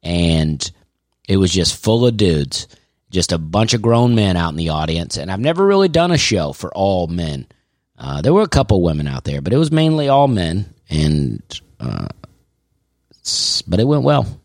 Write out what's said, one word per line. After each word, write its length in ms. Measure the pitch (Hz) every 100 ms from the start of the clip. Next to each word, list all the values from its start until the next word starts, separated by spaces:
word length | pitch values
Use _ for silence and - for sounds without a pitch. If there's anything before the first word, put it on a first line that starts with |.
and 680 | 82 87 85 82 78 73 - - _ _ _ _ -
it 100 | 98
was 140 | 92
just 320 | 90 82 -
full 220 | - 113 123
of 120 | 110
dudes, 500 | 98 78 69 - - - _ _ _
just 220 | 92 -
a 80 | -
bunch 340 | 78 98 110
of 80 | 117
grown 320 | 113 117 120
men 240 | 117 101 90
out 140 | 82
in 40 | 76
the 140 | 82
audience. 480 | 78 78 82 85 -
And 140 | 82
I've 80 | 95
never 260 | 135 170 196
really 240 | 196 190
done 220 | 156 175
a 80 | 156
show 340 | - 101 76
for 180 | 69 - -
all 320 | 98 92 82
men. 400 | 87 82 69 - _ _ _ _ _
Uh, 240 | 65 71
there 120 | 107
were 100 | 185
a 40 | 202
couple 340 | - 127 101
women 260 | 85 76 73
out 180 | 65 -
there, 160 | 71
but 120 | 73
it 40 | 127
was 140 | 160
mainly 360 | 156 160 156 139
all 200 | 139 139
men. 460 | 113 85 87 95 - _
And, 520 | 78 76 76 67 52 - - _ _
uh, 280 | 62 50 50 - - _ _ _ _ _ _ _ _ _ -
s-, 360 | - - -
but 160 | - 90
it 80 | 123
went 160 | 147
well. 220 | 131 143 - -